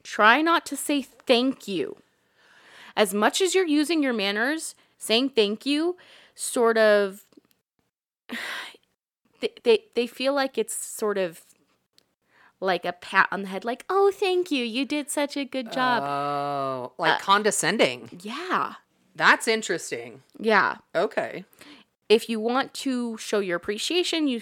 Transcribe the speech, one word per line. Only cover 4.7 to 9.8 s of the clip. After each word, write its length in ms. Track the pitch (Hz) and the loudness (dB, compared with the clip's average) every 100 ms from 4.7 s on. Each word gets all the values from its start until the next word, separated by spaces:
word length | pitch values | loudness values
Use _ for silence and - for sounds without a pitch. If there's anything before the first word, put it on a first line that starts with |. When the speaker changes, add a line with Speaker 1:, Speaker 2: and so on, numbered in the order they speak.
| - _ _ | -14 _ _
Speaker 1:
saying 320 | - 220 269 | 0 0 2
thank 360 | 240 208 214 269 | 2 2 0 -2
you 300 | 294 339 359 - - _ - | 0 0 -4 -12 -20 _ -12
sort 420 | - 277 233 220 | -6 2 2 6
of, 460 | 214 208 202 196 _ _ _ _ _ _ _ _ _ _ - | 6 6 2 -4 _ _ _ _ _ _ _ _ _ _ -14
<sighs> 1120 | 233 - - - - _ _ _ _ _ _ | -12 -10 -10 -12 -18 _ _ _ _ _ _
they, 100 | 240 - | -6 0
they, 200 | 240 220 | 4 4